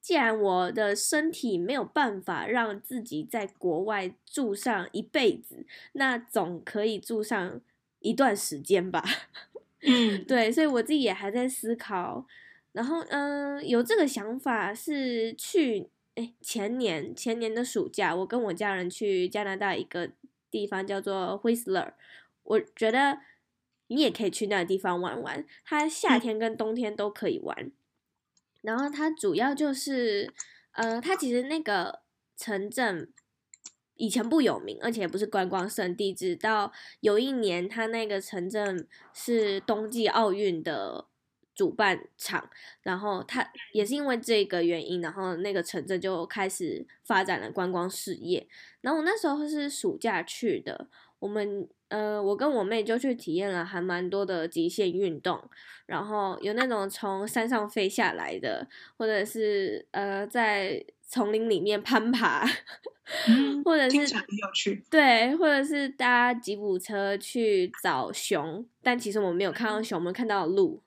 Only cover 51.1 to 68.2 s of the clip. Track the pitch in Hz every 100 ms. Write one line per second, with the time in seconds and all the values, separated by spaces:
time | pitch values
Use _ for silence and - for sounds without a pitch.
51.1 | _ 196 208 208 202 175 _ _ 208 214
52.1 | 208 202 202 277 262 190 226 214 226 269
53.1 | 240 - 165 202 180 170 180 180 175 180
54.1 | 196 196 180 160 165 165 180 190 175 196
55.1 | 151 185 156 - - - - - - 202
56.1 | 214 196 180 202 220 254 220 196 - 208
57.1 | 190 208 240 226 247 208 226 196 - 196
58.1 | 85 78 87 117 69 - - - _ 220
59.1 | 214 208 226 214 202 190 104 - - 202
60.1 | 196 208 247 226 202 190 127 - _ -
61.1 | 247 208 220 226 196 202 208 208 220 226
62.1 | 247 214 139 233 - - - - _ -
63.1 | - - 240 277 285 285 311 262 277 285
64.1 | 220 - 202 196 - - 196 - 311 285
65.1 | 233 240 311 330 285 277 294 277 277 247
66.1 | 240 247 240 233 202 208 185 - 208 196
67.1 | 202 - 247 226 202 180 - 185 139 117
68.1 | 196